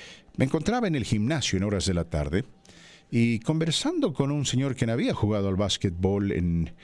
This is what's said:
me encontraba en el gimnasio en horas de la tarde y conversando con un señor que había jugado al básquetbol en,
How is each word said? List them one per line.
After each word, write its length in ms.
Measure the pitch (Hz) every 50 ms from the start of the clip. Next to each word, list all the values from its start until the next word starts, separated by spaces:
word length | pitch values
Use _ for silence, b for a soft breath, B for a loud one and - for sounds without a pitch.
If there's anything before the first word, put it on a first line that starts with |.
| B B B B B B -
me 100 | - 131
encontraba 400 | 131 - 160 151 202 226 247 240
en 80 | 190 160
el 100 | 135 104
gimnasio 540 | - 123 107 104 123 160 143 113 - - 92
en 60 | 98
horas 200 | 104 101 95 85
de 100 | 95 92
la 100 | 87 82
tarde 400 | - - 78 76 71 78 98 127 - - - B B B B B B B B B _
y 300 | - 117 117 117 117 104
conversando 760 | - - 156 160 165 165 151 - - 285 359 339 - 190 135
con 160 | - 143 139
un 160 | 147 147 135
señor 300 | - - 123 135 139 123
que 140 | - 131 113
había 220 | 113 127 214 135 120
jugado 360 | - - 104 107 104 98 98
al 80 | 95
básquetbol 760 | 92 104 98 - - - 98 85 87 92 95 101 101 101 98 -
en, 400 | 80 87 87 85 85 82 - B B